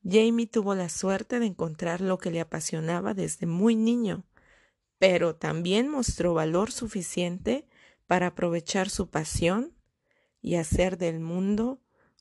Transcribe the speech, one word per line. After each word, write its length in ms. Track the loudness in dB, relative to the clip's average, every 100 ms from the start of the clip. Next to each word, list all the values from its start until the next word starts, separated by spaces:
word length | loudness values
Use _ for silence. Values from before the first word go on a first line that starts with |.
Jamie 420 | 4 6 6 4 2
tuvo 280 | 0 0
la 140 | -2 -2
suerte 500 | -2 0 -2 -2 -2
de 80 | -2
encontrar 540 | -2 -6 -4 -4 -2
lo 180 | 0 -2
que 120 | -2
le 100 | -4
apasionaba 720 | -4 -6 -6 -4 -4 -4 -4
desde 320 | -4 -4 -4 -4
muy 280 | 2 2
niño, 500 | 4 2 0 -2 -4 -10 _ _ _ _ _ _ _
pero 380 | 4 4 2 0
también 520 | -4 -2 0 2 2
mostró 460 | 0 -2 0 0
valor 360 | 2 2 0 0
suficiente 960 | -4 -6 -6 -6 -4 -4 -4 -2 -2 -4 _ -20 _ _
para 220 | 2 2
aprovechar 640 | 0 0 -2 -2 -2 -2
su 200 | -4 -4
pasión 640 | -4 -4 0 2 2 -2 _ _ _ _ _ _ _
y 140 | -2
hacer 440 | -2 0 2 2 2
del 220 | -2 -2
mundo 640 | -4 -2 0 2 0 -4 _ _ _ _